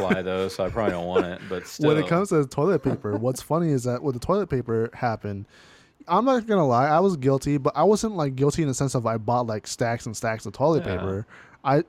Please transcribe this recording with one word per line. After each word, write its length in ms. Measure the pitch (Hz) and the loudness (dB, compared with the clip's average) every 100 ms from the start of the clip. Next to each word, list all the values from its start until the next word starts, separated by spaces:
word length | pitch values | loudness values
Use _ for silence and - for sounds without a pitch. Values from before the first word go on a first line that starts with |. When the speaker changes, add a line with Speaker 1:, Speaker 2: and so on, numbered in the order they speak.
| 95 | 0
Speaker 1:
ply, 140 | 95 | 0
though, 260 | 90 92 95 | 0 -2 -2
so 160 | - | -2
I 60 | 92 | -4
probably 220 | 90 104 | 0 -2
don't 140 | 90 87 | -2 0
want 200 | 90 90 | 0 0
it, 140 | 90 - | -4 -8
but 140 | 90 | -8
Speaker 2:
<laughs> 160 | - - | -8 -2
When 180 | 151 156 | 2 2
it 40 | |
Speaker 1:
still. 80 | 151 | 2
Speaker 2:
comes 200 | 170 202 | 0 2
to 60 | 165 | 0
the 100 | 139 | 0
toilet 340 | - 165 180 | 0 0 2
paper, 340 | 135 117 104 104 | 0 -4 -4 -2
what's 260 | 120 135 | -2 -4
funny 280 | - 156 170 | -2 -2 0
is 140 | 139 | 0
that 180 | 123 123 | -2 -4
when 120 | 151 | -2
the 60 | 123 | -4
toilet 280 | - 190 196 | -2 -2 0
paper 420 | 135 120 113 113 | -2 0 0 -2
happened, 500 | - 123 110 104 98 104 - - - _ _ - | -2 -4 -4 -6 -8 -12 -18 -20 -20 _ _ -2
I'm 160 | 180 | 2
not 220 | 247 254 226 | 4 2 2
gonna 200 | 202 147 | 2 4
lie, 220 | 120 143 | 4 4
I 120 | 156 | 4
was 160 | 196 170 | 4 2
guilty, 420 | 127 135 - 143 | 2 2 2 0
but 160 | 135 143 | 0 2
I 80 | |
wasn't, 320 | 175 208 226 202 | 4 4 0 -2
like, 200 | 143 131 | -2 0
guilty 260 | 143 156 | 0 2
in 60 | 151 | 0
the 60 | |
sense 200 | 131 139 | 0 -2
of 120 | 131 113 | 0 0
I 100 | 113 | -2
bought, 280 | 107 123 117 | 0 0 0
like, 200 | 110 - | -4 -8
stacks 400 | - 120 117 - | -4 -2 -2 -6
and 100 | 104 | -6
stacks 300 | 113 113 110 | -4 -4 -8
of 80 | |
toilet 300 | - 143 160 - | 0 2 2 0
Speaker 1:
Yeah. 100 | 90 | -4
Speaker 2:
paper. 300 | 95 95 113 - - - | -4 -6 -8 -16 -20 -8
I, 220 | 139 143 | 0 2